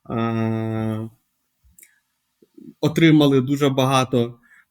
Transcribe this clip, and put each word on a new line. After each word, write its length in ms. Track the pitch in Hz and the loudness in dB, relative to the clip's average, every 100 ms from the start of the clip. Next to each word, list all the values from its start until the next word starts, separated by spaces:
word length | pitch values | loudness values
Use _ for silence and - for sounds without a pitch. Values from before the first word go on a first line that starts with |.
| - | -8
е, 1000 | 117 113 113 113 113 110 110 110 110 113 - _ _ _ _ _ - - _ _ _ _ _ _ - - - | -4 -2 -2 -2 -2 -4 -4 -4 -6 -8 -16 _ _ _ _ _ -20 -20 _ _ _ _ _ _ -20 -20 -6
отримали 600 | 151 160 165 151 143 135 | -4 2 4 6 4 2
дуже 280 | 127 143 143 | 0 0 0
багато, 680 | 135 131 135 127 123 120 120 _ - _ | 0 0 0 0 -2 -2 -8 _ -20 _